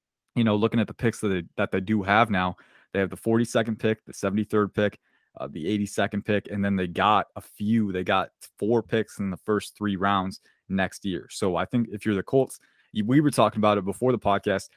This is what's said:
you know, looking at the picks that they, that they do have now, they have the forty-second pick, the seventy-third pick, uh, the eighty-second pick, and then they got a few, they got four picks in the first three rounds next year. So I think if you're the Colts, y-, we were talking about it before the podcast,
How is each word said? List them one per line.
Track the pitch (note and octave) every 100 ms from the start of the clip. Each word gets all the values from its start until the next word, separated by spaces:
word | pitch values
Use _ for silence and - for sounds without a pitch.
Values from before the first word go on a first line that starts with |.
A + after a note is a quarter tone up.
| _ _ _ -
you |
know, | A2+ G#2
looking | A2 A#2+
at | G#2
the |
picks | - A#2 -
that | G#2
they, | F#2 E2 -
that | G2+
they | -
do | G2 A2
have | F#2+ G#2 A2+
now, | F#2+ F#2 F2 - _ _
they | G2
have | F#2+
the | G2
forty-second | A#2 A2+ A#2 A#2+ A2+ A2
pick, | A2 A2 -
the |
seventy-third | - G2 G2+ G2+ G#2+ G2+
pick, | - G#2 - _ _ _ -
uh, | C#2
the | E2 D#2+
eighty-second | G#2 G2+ - G2+ G2+ -
pick, | G#2 -
and | G2+ G2+
then | F#2+
they | F2+
got | E2+ G#2 G#2+ - -
a |
few, | - - G#2 A2+ G#2
they | F#2
got | F2+ F#2+ F2 _ - -
four | G#2 A#2
picks | - A2+ G#2 -
in | G2
the | F2+
first | - G#2 - -
three | G#2 F#2+
rounds | G2+ G2 F#2+ - _ _ -
next | F#2+ F#2 - G2+
year. | E2+ -
So | - G2 F2
I | F#2
think | B2 A#2
if | G2+ A2
you're | G2
the |
Colts, | - C3+ C3 - _ _ _
y-, | G#2 G#2
we | C#3
were | D3
talking | C3 A2 A2
about | G#2 G#2
it | F#2+
before | - B2+
the | A#2+
podcast, | G#2 G2+ - G2 -